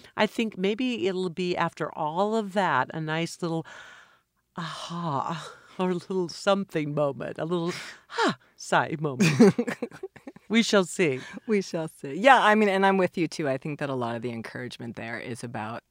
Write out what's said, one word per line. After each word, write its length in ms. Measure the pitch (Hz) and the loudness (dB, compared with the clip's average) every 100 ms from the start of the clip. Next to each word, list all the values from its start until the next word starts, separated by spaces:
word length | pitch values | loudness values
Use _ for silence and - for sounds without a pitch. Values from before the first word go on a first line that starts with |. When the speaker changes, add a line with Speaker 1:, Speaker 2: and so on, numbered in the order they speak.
| - - | -12 -2
Speaker 1:
I 100 | 208 | -2
think 320 | - 220 185 | 0 -2 0
maybe 480 | 190 220 254 226 196 | -2 0 -2 0 -2
it'll 240 | 185 185 | -2 -4
be, 260 | 160 180 175 | -2 -2 0
after 400 | 165 - 165 - | -2 -2 -8 -4
all 380 | 151 165 208 | -4 0 0
of 180 | 226 202 | 0 0
that, 360 | 202 180 131 127 | 0 2 2 0
a 80 | 165 | -4
nice 420 | 156 160 165 - | -4 -2 -4 -4
little 220 | 170 165 - - - - - _ _ _ _ - | -4 -4 -6 -14 -20 -20 -20 _ _ _ _ -12
aha 920 | 160 151 - 170 170 135 - 160 - - - - | -10 -10 -10 -6 -2 -2 -2 -6 -10 -18 -18 -4
or 120 | 185 | -2
a 40 | |
little 340 | 180 - 185 175 | -2 -2 -4 -4
something 680 | - 202 196 196 160 147 | -2 0 0 0 -4 -2
moment, 440 | 151 143 123 - - | 0 0 -2 -8 -6
a 60 | |
little 280 | 160 175 170 - - - _ | -4 -2 -2 -6 -12 -16 _
ha 280 | - 381 - _ - | -2 0 -2 _ -16
sigh 400 | - 165 127 151 | 0 0 0 -2
moment. 560 | 151 127 165 135 202 - | -4 2 2 8 8 8
Speaker 2:
<laughs> 300 | 233 - - - - - - - - | -4 -6 -10 -12 -16 -16 -20 -18 0
Speaker 1:
We 160 | 226 | 2
shall 200 | - 208 | 4 4
see. 360 | 175 - 160 127 - - - | 2 0 0 0 -8 -12 0
Speaker 2:
We 160 | 208 | 0
shall 240 | - 170 160 | 0 -6 -6
see. 280 | - 143 | -10 -10
Yeah, 260 | 156 254 240 | 2 6 8
I 140 | 208 214 | 8 6
mean, 120 | 208 | 4
and 160 | 190 | 4
I'm 120 | 196 196 | 4 4
with 200 | 180 - | 2 0
you 120 | 156 | -4
too. 200 | - 147 | -2 -2
I 80 | 131 | -2
think 220 | 156 147 | -4 -6
that 100 | 143 | -4
a 60 | |
lot 220 | 131 117 117 | -4 -4 -4
of 60 | |
the 80 | 120 | -6
encouragement 640 | 113 110 127 120 - 120 104 | -8 -10 -10 -12 -10 -12 -10
there 200 | 113 117 | -10 -10
is 240 | - 117 | -10 -10
about, 400 | 120 120 107 117 - | -8 -8 -8 -10 -12